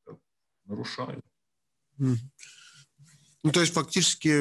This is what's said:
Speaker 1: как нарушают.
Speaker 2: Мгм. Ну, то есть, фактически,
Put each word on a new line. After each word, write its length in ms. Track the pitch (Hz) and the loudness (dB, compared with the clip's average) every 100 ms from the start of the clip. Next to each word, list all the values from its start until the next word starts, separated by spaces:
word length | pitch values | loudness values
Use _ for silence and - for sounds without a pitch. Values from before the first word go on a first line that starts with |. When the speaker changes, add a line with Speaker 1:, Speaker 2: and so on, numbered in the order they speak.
| - | -20
Speaker 1:
как 120 | - _ _ _ _ - | -20 _ _ _ _ -12
нарушают. 560 | 104 120 - 127 139 - _ _ _ _ _ _ 139 | -10 -10 -10 -10 -12 -16 _ _ _ _ _ _ -4
Speaker 2:
Мгм. 340 | 135 120 131 - - - - - _ _ - _ _ _ | 0 0 -4 -18 -20 -20 -20 -20 _ _ -20 _ _ _
Ну, 80 | 151 | 0
то 80 | 160 | 2
есть, 120 | 165 | 2
фактически, 560 | 170 147 - 170 - 156 147 | 0 -2 0 0 2 2 4